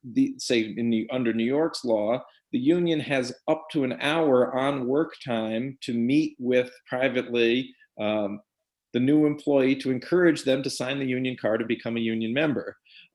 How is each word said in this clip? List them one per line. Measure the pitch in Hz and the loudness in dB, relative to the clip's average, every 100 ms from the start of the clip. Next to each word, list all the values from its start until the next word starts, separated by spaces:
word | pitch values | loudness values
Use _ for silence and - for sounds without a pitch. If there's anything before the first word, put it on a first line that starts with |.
the, | 127 113 135 - | -6 0 0 -2
say | - 120 110 113 | 0 0 0 -2
in | 117 | 0
the, | 113 110 | 0 0
under | 131 117 | -2 0
New | 113 | 0
York's | 117 143 160 - | 0 0 0 -2
law, | 127 110 104 127 - _ _ | -2 0 0 -2 -6 _ _
the | 123 | -2
union | 135 175 170 156 | 2 2 2 0
has | 127 135 123 - - | -2 -2 -2 -6 -4
up | 156 - | -4 -2
to | 156 | -2
an | 127 - | -2 -2
hour | 143 165 156 123 120 127 | -2 0 4 4 4 2
on | 135 143 123 | 0 -2 -2
work | 143 165 - | 0 -2 -6
time | 139 113 110 113 135 135 | -6 -4 -2 -4 -6 -8
to | - | -6
meet | 117 117 147 160 - | -2 2 2 0 -4
with | 123 127 123 - _ | 0 2 0 -8 _
privately, | 127 131 123 123 120 117 123 131 - _ - | -2 0 0 -2 2 4 2 -2 -12 _ -6
um, | 107 107 101 104 _ _ _ _ _ | -2 -2 -2 -6 _ _ _ _ _
the | 120 | 0
new | 127 151 151 | 4 4 4
employee | 147 - 139 131 135 | 0 0 2 4 2
to | 131 | 0
encourage | 127 - 180 170 147 | -4 0 4 4 2
them | 131 135 | 0 0
to | 139 | -2
sign | - 127 139 | -4 -4 -4
the | |
union | 131 127 127 123 | -2 -2 -2 -2
card | 110 110 | -2 0
to | 113 | 0
become | 117 120 117 | -2 -2 -2
a | |
union | 113 113 113 | -2 -2 -2
member. | 131 156 107 101 - _ - - | 0 0 0 -6 -14 _ -20 -18